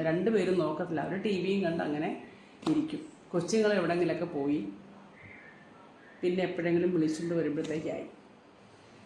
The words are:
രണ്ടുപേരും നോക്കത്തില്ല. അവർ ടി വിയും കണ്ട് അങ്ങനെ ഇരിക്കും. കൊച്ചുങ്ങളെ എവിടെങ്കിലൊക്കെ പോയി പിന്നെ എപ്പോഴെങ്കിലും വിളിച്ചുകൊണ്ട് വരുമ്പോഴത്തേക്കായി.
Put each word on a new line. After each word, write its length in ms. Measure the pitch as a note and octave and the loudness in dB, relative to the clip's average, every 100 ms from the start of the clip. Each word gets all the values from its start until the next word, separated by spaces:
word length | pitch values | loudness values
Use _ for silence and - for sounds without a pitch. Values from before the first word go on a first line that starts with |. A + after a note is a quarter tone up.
രണ്ടുപേരും 580 | D#3+ E3+ G3 G#3+ F3+ F3+ | 0 2 2 2 4 2
നോക്കത്തില്ല. 420 | D#3 D#3 E3+ D#3 | 2 -2 -4 -2
അവർ 160 | C#3 F#3 | -2 -2
ടി 120 | A3 | -2
വിയും 340 | F#3+ F#3 G3+ | 0 0 2
കണ്ട് 200 | E3+ E3 | 0 0
അങ്ങനെ 400 | E3 D3 F3 B3+ - - - - D#3+ | -2 -2 -2 -4 -10 -20 -20 -8 0
ഇരിക്കും. 300 | D3+ - D3 - - - | 0 0 -6 -10 -18 -4
കൊച്ചുങ്ങളെ 440 | F3 E3+ A3 G#3 G3+ | -4 0 2 4 4
എവിടെങ്കിലൊക്കെ 500 | E3 F3 E3 D#3+ E3+ | 2 2 2 0 -2
പോയി 420 | D3 C#3+ D3+ G3+ - - - - - - - - - - - - - - - | -2 0 0 -2 -10 -18 -20 -20 -20 -20 -20 -20 -20 -20 -20 -20 -20 -20 -4
പിന്നെ 220 | F3+ F#3 | 0 2
എപ്പോഴെങ്കിലും 480 | F3 F3 E3+ E3+ F3 | 0 0 2 2 4
വിളിച്ചുകൊണ്ട് 440 | D#3 D#3 E3 E3+ E3+ | 2 2 0 -2 0
വരുമ്പോഴത്തേക്കായി. 680 | D3+ D3 D#3 D#3 - - - - - - - - - - - - | 0 -2 -2 -4 -4 -6 -10 -16 -20 -20 -20 -20 -20 -20 -20 -20